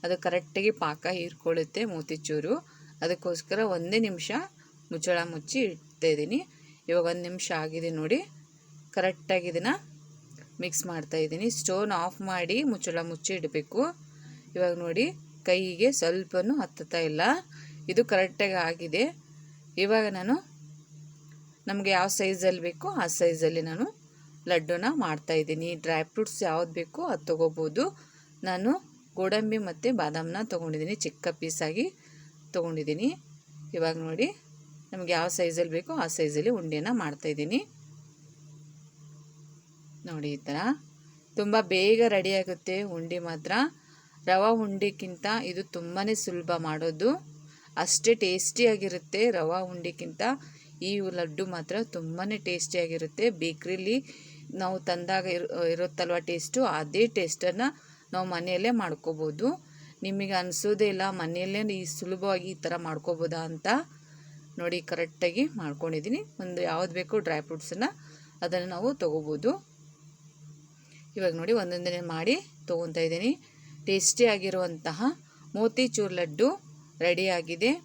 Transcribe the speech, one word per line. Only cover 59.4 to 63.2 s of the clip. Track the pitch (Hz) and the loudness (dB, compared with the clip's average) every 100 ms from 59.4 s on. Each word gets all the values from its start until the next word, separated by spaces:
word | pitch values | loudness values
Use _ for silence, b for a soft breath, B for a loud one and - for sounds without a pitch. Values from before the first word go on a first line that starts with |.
| 233 349 B B B B | -2 -2 B B B B
ನಿಮಗೆ | 190 196 196 190 | -4 -2 0 0
ಅನಿಸೋದೇ | 180 170 208 208 208 | 0 -2 0 4 2
ಇಲ್ಲ | 190 190 185 | 4 0 0
ಮನೆಯಲ್ಲೇ | 160 175 185 196 214 | -2 -2 -2 -2 -2
ಈ | 190 175 151 | -2 -4 -8
ಸುಲಭವಾಗಿ | 180 185 196 190 180 | -6 -2 0 0 -2
ಈ | 170 | -6
ಥರ | 165 170 165 | -4 -4 -4
ಮಾಡ್ಕೋಬೋದಾ | 151 156 165 | -6 -4 -2